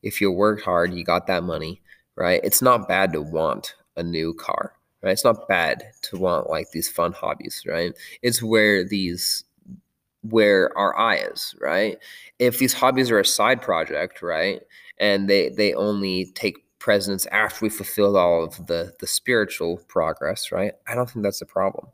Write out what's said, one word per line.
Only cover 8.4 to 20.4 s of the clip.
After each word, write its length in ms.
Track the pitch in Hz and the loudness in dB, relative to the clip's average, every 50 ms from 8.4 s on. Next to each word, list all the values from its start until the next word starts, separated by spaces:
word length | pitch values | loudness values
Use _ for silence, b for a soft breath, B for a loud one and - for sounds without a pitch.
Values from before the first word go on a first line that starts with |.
| 117 | -2
where 400 | 110 110 110 107 107 101 98 90 | 2 4 4 6 6 4 2 2
these, 640 | 90 104 101 95 87 87 90 - - - - - _ _ _ _ - - - _ _ _ _ _ _ _ _ - | 0 -2 -2 -2 -2 -4 -4 -4 -4 -4 -4 -6 _ _ _ _ -20 -20 -20 _ _ _ _ _ _ _ _ -12
where 540 | 110 110 113 107 104 101 95 90 - - - | 0 4 4 6 6 6 6 4 2 2 2
our 200 | 101 95 - - | 0 0 2 2
eye 200 | 107 117 101 80 | 2 2 2 0
is, 380 | 50 50 50 - - - - - | -2 -4 -8 -10 -12 -12 -12 -6
right? 360 | - 69 80 92 104 110 - - B B B B B B B _ | -4 -2 0 0 0 -2 -4 -8 B B B B B B B _
If 200 | 123 123 117 - | 0 0 2 2
these 140 | 135 127 - | 0 0 2
hobbies 360 | - - 127 131 127 131 120 | 2 2 2 4 4 2 4
are 80 | 117 104 | 4 4
a 60 | 98 | 4
side 360 | - - - 104 113 131 120 | 4 2 2 2 2 2 2
project, 600 | - - 92 82 80 - 73 73 85 95 - - | 0 -2 -2 -2 -2 -2 -2 -4 -4 -4 -6 -10
right, 400 | - 87 82 78 82 98 98 - - B B B B B B _ | -8 -4 -2 0 0 -2 -2 -6 -10 B B B B B B _
and 320 | - 104 101 98 98 98 | 0 2 2 2 2 2
they, 180 | 101 101 87 69 | 4 4 4 0
they 240 | - - 104 101 80 | 0 0 0 0 2
only 580 | - 95 104 104 101 98 95 92 92 92 - - | 0 0 0 0 -2 -2 -2 -2 -2 -4 -6 -8
take 320 | - - 107 - - _ _ _ _ | -4 -4 -4 -4 -4 _ _ _ _
precedence 460 | - - 104 101 92 98 98 95 - - | 0 2 2 2 2 0 -4 -4 -4 -2
after 360 | - 104 107 104 - - - | 0 0 0 0 -2 -2 -4
we 60 | 107 | -4
fulfilled 480 | - - 98 - - - 104 98 101 98 | -4 -4 -10 -8 0 2 2 4 6 6
all 260 | 90 87 85 85 82 | 4 4 4 2 0
of 240 | 82 - - 87 - | -2 -6 -14 -8 -6
the, 260 | 85 85 85 92 - _ | -4 -4 -4 -6 -10 _
the 80 | - - | -8 -4
spiritual 720 | - - _ - 127 113 104 95 - - 82 85 85 85 _ _ | -4 -4 _ 0 2 2 2 0 -2 -6 -4 -4 -4 -6 _ _
progress, 640 | - 92 82 80 80 - - 76 85 - | -2 -2 0 0 -2 -2 -4 -4 -4 -4